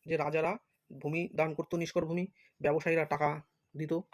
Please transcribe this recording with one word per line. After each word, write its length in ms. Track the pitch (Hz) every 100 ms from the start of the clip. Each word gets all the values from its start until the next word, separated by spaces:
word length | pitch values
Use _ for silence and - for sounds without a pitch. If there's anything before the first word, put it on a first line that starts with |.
| -
যে 60 | 156
রাজারা 280 | 147 156 165 220 _ _ _
ভূমি 300 | 139 147 165 175 156
দান 100 | 156 151
করত, 140 | 165 170
নিষ্কর 220 | 165 175 165
ভূমি, 160 | 175 185 _ _ -
ব্যবসায়ীরা 440 | 147 156 170 165 151
টাকা 160 | 156 147 151 - _ _ 147
দিত, 180 | 156 165 -